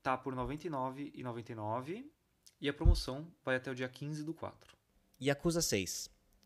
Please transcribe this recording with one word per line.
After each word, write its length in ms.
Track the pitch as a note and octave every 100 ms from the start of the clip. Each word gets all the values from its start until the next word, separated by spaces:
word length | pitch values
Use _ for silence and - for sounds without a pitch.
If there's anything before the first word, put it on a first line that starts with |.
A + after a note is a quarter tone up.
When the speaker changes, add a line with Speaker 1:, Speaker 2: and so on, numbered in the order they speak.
Speaker 1:
tá 160 | C#3 B2+
por 160 | C3+
noventa 340 | B2+ B2 D3+ F3+
e 20 |
nove 420 | C#3 C3 C3 C#3+
e 80 | -
noventa 300 | B2+ A#2 A2
e 40 | A2+
nove 560 | G#2+ A#2+ C3+ G#3 C#4+ - _ _ - _
e 80 | C#3+
a 40 |
promoção 560 | C#3+ D#3+ - - C3+ E3+ -
vai 140 | C#3 B2+
até 120 | C3+
o 60 | B2+
dia 140 | B2+
quinze 340 | - C#3+ D3+
do 100 | D3+
quatro. 440 | D#3+ G2 - - - _ _ _ _
Speaker 2:
Yakuza 400 | C3+ C#3 E3+ E3
seis. 480 | D#3 G#2 F2+ - - - _ _